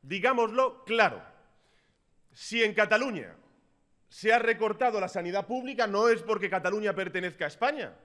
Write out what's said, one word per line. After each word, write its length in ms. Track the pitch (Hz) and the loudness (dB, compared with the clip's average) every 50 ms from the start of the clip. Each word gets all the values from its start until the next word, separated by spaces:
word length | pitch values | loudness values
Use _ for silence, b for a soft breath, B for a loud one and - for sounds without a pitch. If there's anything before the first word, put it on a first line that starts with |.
digámoslo 800 | _ 135 175 196 175 247 269 240 233 220 214 247 262 254 254 - - | _ -8 -8 0 0 2 2 2 2 0 2 0 0 0 -2 -8 -8
claro. 380 | - 226 226 214 170 120 95 - - - _ _ _ _ _ _ _ _ _ _ _ _ _ _ _ _ _ _ _ | -4 2 4 4 4 2 -4 -16 -18 -20 _ _ _ _ _ _ _ _ _ _ _ _ _ _ _ _ _ _ _
Si 300 | _ - - - 214 233 | _ -18 -14 -6 -2 0
en 120 | 226 214 190 | 0 2 4
Cataluña 600 | 185 214 - 214 214 254 277 220 165 113 87 80 - _ _ _ _ _ _ _ _ _ _ _ _ _ _ | 2 4 4 4 2 2 0 -4 -8 -10 -12 -16 -20 _ _ _ _ _ _ _ _ _ _ _ _ _ _
se 240 | - - - 214 | -20 -4 2 4
ha 60 | 226 240 | 4 4
recortado 640 | 226 226 220 170 220 214 214 214 254 247 214 208 | 4 2 0 2 0 -2 0 0 0 0 2 0
la 80 | 190 175 | -4 -2
sanidad 380 | - 202 170 175 180 196 196 | -4 -6 -6 -2 -4 -4 -4
pública, 400 | 196 233 254 247 254 269 220 233 | -2 -6 -6 -6 -6 -2 -2 -2
no 220 | 214 196 202 220 233 | 0 2 2 4 4
es 140 | 226 - | 4 2
porque 280 | 165 214 220 196 190 190 | 0 -4 -4 -2 -2 -2
Cataluña 440 | 185 185 170 180 196 214 214 208 190 | -4 -2 -2 -2 -2 0 -2 -2 -2
pertenezca 520 | 190 190 180 - 185 180 180 - - 165 | -2 -4 -4 -4 -4 -6 -6 -6 -6 -8
a 20 | 147 | -8
España. 460 | - - 226 269 302 302 208 117 - - | -4 -2 -2 -2 -2 -2 -8 -12 -12 -20